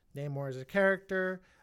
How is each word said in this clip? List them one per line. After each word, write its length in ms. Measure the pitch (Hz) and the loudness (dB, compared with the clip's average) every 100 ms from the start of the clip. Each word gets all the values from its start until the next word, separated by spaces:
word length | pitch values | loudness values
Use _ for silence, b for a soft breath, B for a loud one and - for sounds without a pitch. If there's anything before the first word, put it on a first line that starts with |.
| _ 139 | _ -10
Namor 320 | 143 139 139 | -6 -6 -6
as 80 | 127 | -8
a 80 | |
character, 800 | 131 196 190 185 - 190 185 185 b b | -2 4 4 4 -2 -2 -2 -4 b b